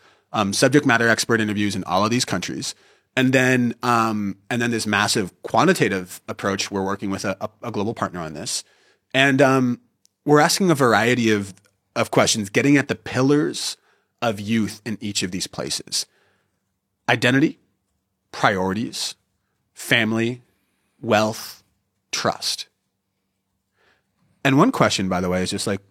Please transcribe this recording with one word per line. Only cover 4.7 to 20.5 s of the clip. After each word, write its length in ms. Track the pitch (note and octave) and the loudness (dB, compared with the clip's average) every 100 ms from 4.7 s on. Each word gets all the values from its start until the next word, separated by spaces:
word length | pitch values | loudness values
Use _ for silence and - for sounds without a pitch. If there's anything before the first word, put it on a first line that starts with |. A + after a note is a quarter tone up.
this 160 | A2 G#2+ | -4 0
massive 520 | G2+ G#2 B2 F2+ - | 0 0 0 -4 -8
quantitative 800 | - A2+ D#3+ F3 A2+ F#2+ F#2 - - | -2 2 4 4 0 0 -6 -14 -14
approach, 440 | - G2+ G2 - | -6 -4 -4 -4
we're 140 | G2+ F#2+ | -4 -4
working 260 | G2+ G2+ | -4 -6
with 120 | G2 | -6
a, 140 | G#2 F#2+ | -6 -6
a, 100 | G#2+ _ A#2+ | -10 _ -10
a 40 | |
global 220 | G#2+ G2+ | -4 -4
partner 260 | - G2 F2 | -4 -6 -4
on 120 | D#2+ | -10
this. 300 | D2+ - - - _ _ _ _ | -10 -8 -10 -10 _ _ _ _
And, 300 | C3+ C#3 C3+ | 0 2 4
um, 380 | C3+ C3+ B2 A#2 _ _ _ _ D3 | 4 4 0 -4 _ _ _ _ 2
we're 140 | D3 | 4
asking 320 | E3+ - F#3 | 4 2 2
a 40 | C#3+ | 4
variety 560 | B2 G#2 A2+ B2 A2+ | 4 4 2 2 2
of, 220 | G#2 F#2+ - _ _ _ A#2 | 2 -2 -12 _ _ _ -4
of 140 | A2+ | 0
questions, 400 | C#3 G#2 A2+ G2+ | 2 2 0 -2
getting 280 | - C#3+ C#3+ | 0 4 2
at 100 | - | 2
the 80 | - | -6
pillars 840 | - B2+ C3+ D3 D#3 - - - _ _ _ _ | -4 -2 2 2 0 -4 -8 -10 _ _ _ _
of 160 | A#2+ G#2 | -4 -4
youth 420 | G#2 A2+ G2 - A#2+ | -2 0 0 -6 -10
in 120 | G#2 | -8
each 200 | G#2 - | -8 -6
of 100 | G2 | -6
these 160 | F#2 - | -6 -8
places. 600 | - B1+ - - - - _ _ _ _ _ _ _ _ _ - | -8 -8 -8 -8 -8 -8 _ _ _ _ _ _ _ _ _ -2
Identity, 520 | B2 B2 C3+ D#3 - _ _ _ _ _ _ _ | 0 2 2 0 -2 _ _ _ _ _ _ _
priorities, 840 | - B2 F#2+ F#2+ G2 B2+ - - - _ _ _ _ _ | -2 0 0 -2 -4 -6 -8 -10 -10 _ _ _ _ _
family, 720 | - - A#2+ A2 A2+ A#2 B2 _ | -18 -2 0 0 -2 -4 -6 _